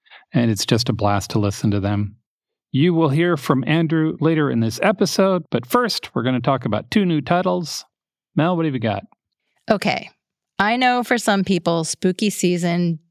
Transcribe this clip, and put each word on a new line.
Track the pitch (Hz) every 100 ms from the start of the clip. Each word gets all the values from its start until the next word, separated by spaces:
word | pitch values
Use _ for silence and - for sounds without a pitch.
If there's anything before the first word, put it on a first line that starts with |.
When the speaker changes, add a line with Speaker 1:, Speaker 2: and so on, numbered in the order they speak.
| _ - _
Speaker 1:
and | - 117
it's | 104 -
just | 113 120
a |
blast | 107 104 101 -
to | 110
listen | 101 - 110
to | 101
them. | 101 104 104 - _ _ _ _ _
You | 135 175
will | 165 156
hear | 143 175 160
from | - 135 147
Andrew | 160 160 160 156 -
later | 151 156 143
in | 120
this | 113 -
episode, | 196 208 196 - 196 180 -
but | 117 -
first, | 247 240 - -
we're | 131
gonna | 120 123
talk | 127 131
about | 123 113 -
two | 214 185
new | 156
titles. | 143 175 185 180 156 - - _ _ _ _ -
Mel, | 170 175
what | 160
have | 131
you |
got? | 110 98 - _ _ _ _ _ -
Speaker 2:
Okay. | 208 196 - - _ _ _ _ -
I | 208 240
know | 254 247
for | 226 240
some | - 196
people, | 185 175 170 165 160
spooky | - 185 180 208
season | - 180 175 175 175 175 156 _